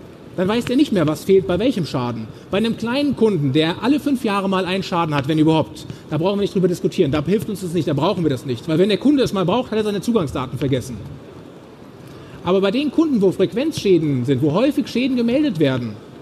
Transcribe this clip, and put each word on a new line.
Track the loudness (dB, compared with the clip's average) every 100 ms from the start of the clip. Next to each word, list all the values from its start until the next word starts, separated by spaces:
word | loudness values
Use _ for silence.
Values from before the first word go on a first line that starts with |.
| -20 -20 -10 -4
dann | 0
weiß | 0 0
der | 2
nicht | 2
mehr, | 2 2
was | 0
fehlt | 4 4 4
bei | 0
welchem | 0 0
Schaden. | -2 -2 -4 -6 -10 -14 -4
Bei | -2
einem | 0 -2
kleinen | -4 0 0 2
Kunden, | 2 2 2
der | 2 2 0
alle | 0 2
fünf | 2 0
Jahre | 0 -2 0
mal | 0
einen | 0 -2
Schaden | -2 -2 0
hat, | 0 0
wenn | 2
überhaupt, | 4 4 0 -6 -14 -14 -6
da | -2
brauchen | 0 0
wir |
nicht | 0
drüber | 2 0
diskutieren, | 0 -2 0 0
da | 0
hilft | 0 -2 -2
uns | -6
das | -4
nicht, | -2 0
da |
brauchen | 0 0 0
wir | 0
das | -2 -4
nicht. | -6 0
Weil | 2
wenn | 2
der | 2
Kunde | 4 4
es | 2
mal | 0
braucht, | 0 0 0
hat | -2
er |
seine | -2 -2
Zugangsdaten | 0 0 0 -4 -6 -4
vergessen. | -2 -2 -4 -10 -12 -16 -18 -20 -20 -20 -20 -20 -20 -20 -20 -20 -18 -8
Aber | 0 2
bei | 2
den | 0 0
Kunden, | 2 2 4
wo | 2
Frequenzschäden | 2 0 0 -4 0 2 4 2 0
sind, | 0 2
wo | 2
häufig | 2 2 0 -2
Schäden | 0 0 0
gemeldet | 2 2 2 2
werden, | 2 0 -4 -10 -16 -20